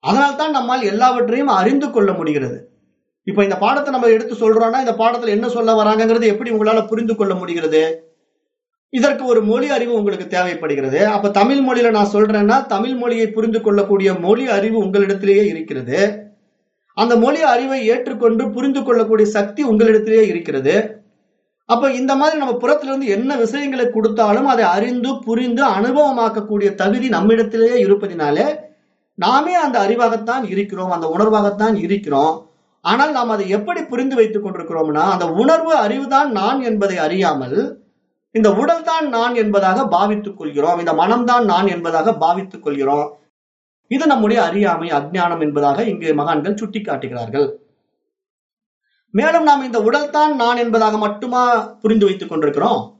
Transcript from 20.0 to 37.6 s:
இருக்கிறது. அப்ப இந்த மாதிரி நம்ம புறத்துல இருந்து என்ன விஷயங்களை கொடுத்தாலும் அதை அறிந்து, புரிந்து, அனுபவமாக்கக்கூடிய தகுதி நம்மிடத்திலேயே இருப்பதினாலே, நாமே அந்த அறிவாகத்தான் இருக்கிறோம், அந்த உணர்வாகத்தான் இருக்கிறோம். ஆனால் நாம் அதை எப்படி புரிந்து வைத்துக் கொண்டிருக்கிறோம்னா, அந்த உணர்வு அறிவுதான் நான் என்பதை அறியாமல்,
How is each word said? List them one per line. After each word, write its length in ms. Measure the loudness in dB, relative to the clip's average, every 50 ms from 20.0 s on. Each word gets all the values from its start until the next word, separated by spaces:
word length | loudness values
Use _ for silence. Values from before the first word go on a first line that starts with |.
| 4 4 4 4 4
இருக்கிறது. 500 | 4 2 -4 -4 -4 -4 -2 0 2 2 2 0 -2 -8 -16 _ _ _ _ _ _ _ _ _ _ _ _ _ _
அப்ப 220 | 0 2 2 0 0
இந்த 200 | 0 0 0 0
மாதிரி 200 | 2 2 2 2 0
நம்ம 160 | -2 -4 -4
புறத்துல 360 | -2 2 2 0 0 0 -4 -6
இருந்து 140 | -4 -2
என்ன 240 | -2 -2 -2 -2 -2 -2
விஷயங்களை 500 | 0 -2 -2 -2 -4 -4 -4 -2 -2 -2
கொடுத்தாலும் 600 | -2 0 0 0 0 2 2 2 2 2 2 2
அதை 180 | 2 2 2 2
அறிந்து, 460 | 2 2 0 0 -2 -2 -4 -2 -4 -4 -6
புரிந்து, 440 | -4 -4 -2 -2 0 -2 0 0 0
அனுபவமாக்கக்கூடிய 1040 | 0 2 0 0 0 2 2 2 2 2 0 0 -2 -2 -4 -6 -4 -2 0 0 0 0
தகுதி 340 | 0 0 0 0 0 0 -2
நம்மிடத்திலேயே 680 | -2 2 4 4 4 4 2 0 0 2 2 2 4
இருப்பதினாலே, 720 | 2 4 4 2 2 0 -6 -6 -4 -2 -2 0 0 0 -2 -2 -6 -10 -18 _ _ _ _ _ _ _ _ _ -4
நாமே 360 | -2 2 2 2 2 2 0
அந்த 220 | 0 0 0 0 0
அறிவாகத்தான் 680 | 0 0 0 2 0 0 0 -2 -4 -4 -4 -4 -4 -4
இருக்கிறோம், 420 | -4 -4 -4 -4 -6 -8 -4 -4
அந்த 160 | -4 -4 -4
உணர்வாகத்தான் 680 | -4 0 0 2 2 2 2 2 0 -2 0 0 0 0
இருக்கிறோம். 580 | 0 0 -2 -2 -2 -2 -2 0 0 2 0 0 -4 -10 _ _ _ _ _ _ _ _
ஆனால் 280 | -2 0 0 0 0 0
நாம் 160 | -2 -2 -2
அதை 200 | -2 -4 -2 -2
எப்படி 320 | -2 -4 -2 -4 -6 -6 -6
புரிந்து 340 | -6 -4 -4 -2 -2 2
வைத்துக் 300 | 2 2 2 2 -4 -6
கொண்டிருக்கிறோம்னா, 580 | -6 -8 -10 -10 -6 -4 -2 -2 -2 0 0 2 0
அந்த 160 | 0 0 -2 -2
உணர்வு 440 | 0 0 2 4 4 2 2 2 2
அறிவுதான் 540 | 2 2 0 -2 -4 -6 0 2 2 2 2
நான் 320 | 0 -2 -2 -2 -2 -2 -2
என்பதை 360 | -2 -2 -2 -2 -2 -2 -2
அறியாமல், 640 | -2 -2 0 0 0 0 0 -2 -6 -4 -2 -2